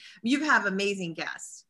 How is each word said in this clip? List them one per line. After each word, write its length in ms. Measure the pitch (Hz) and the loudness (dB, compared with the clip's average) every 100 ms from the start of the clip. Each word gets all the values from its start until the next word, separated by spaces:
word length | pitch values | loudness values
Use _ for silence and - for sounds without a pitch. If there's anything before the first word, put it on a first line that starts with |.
| - - | -20 -6
You 200 | 226 277 | 0 2
have 220 | 302 247 202 | 4 4 4
amazing 480 | 190 202 196 175 | 0 0 -2 -4
guests. 500 | 165 - 65 - - - | -6 -8 -8 -14 -18 -20